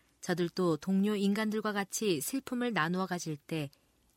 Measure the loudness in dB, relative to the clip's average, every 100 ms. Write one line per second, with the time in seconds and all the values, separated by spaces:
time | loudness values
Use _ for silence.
0 | _ _ -2 0 0 0 2 2 2 2
1 | 2 2 2 2 0 0 -2 -2 -4 0
2 | 2 2 0 -4 -4 -4 0 0 2 0
3 | -2 -4 -6 -8 -6 -6 -6 -10 _ _
4 | _